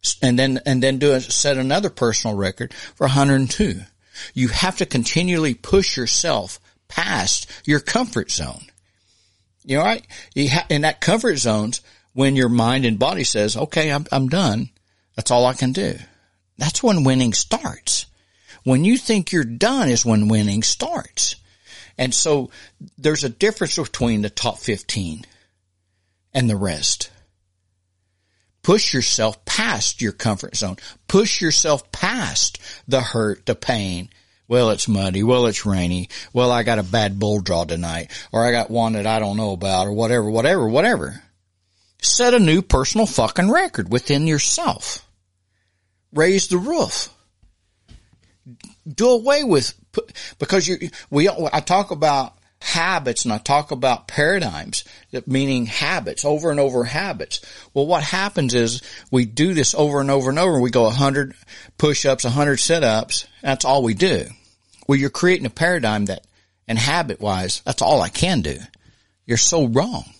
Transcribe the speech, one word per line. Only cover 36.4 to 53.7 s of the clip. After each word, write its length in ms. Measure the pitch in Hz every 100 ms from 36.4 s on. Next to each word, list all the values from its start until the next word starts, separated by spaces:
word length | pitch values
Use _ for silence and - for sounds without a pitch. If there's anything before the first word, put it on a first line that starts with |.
| 123
I 120 | 120
got 160 | 113 110
a 40 |
bad 360 | 92 110 104 98
bull 200 | 104 104
draw 240 | 92 85
tonight, 480 | 82 85 85 82 85 - -
or 140 | 110 117
I 60 |
got 180 | 117 113
one 240 | 113 113
that 140 | 107 104
I 120 | 110
don't 180 | 104 104
know 140 | 107
about," 360 | 95 98 92 98
or 60 |
whatever, 360 | 104 113 123 107
whatever, 380 | 110 131 185 113
whatever. 540 | 123 214 220 73 117 _ _ _ _ _ _ _ _
Set 320 | - - 240
a 60 | 247
new 220 | 175 170
personal 460 | 185 131 135 214 226
fucking 420 | - 110 - 185
record 420 | 320 381 - 90
within 360 | 120 - 143 160
yourself. 800 | 147 - - 339 - - - _ _ _ _ _ _ _ _ _ _ _
Raise 340 | 147 170 190 196
the 100 | 180
roof. 520 | 220 339 131 - - _ _ _ _ _ _ _ _ - _ _ _ _ - 120 - _ -
Do 220 | 139 233
away 340 | 240 233 285
with, 320 | 277 151 120 - _ - - - - -
because 280 | - 190 185
you, 220 | 180 175 - -
we, 180 | 143 180
I 300 | 165 156 151
talk 320 | - 180 190
about 420 | 156 156 139 131 _ _ _
habits 640 | - 170 170 180 131 113
and 80 | 123
I 60 | 107
talk 320 | - 143
about 380 | 147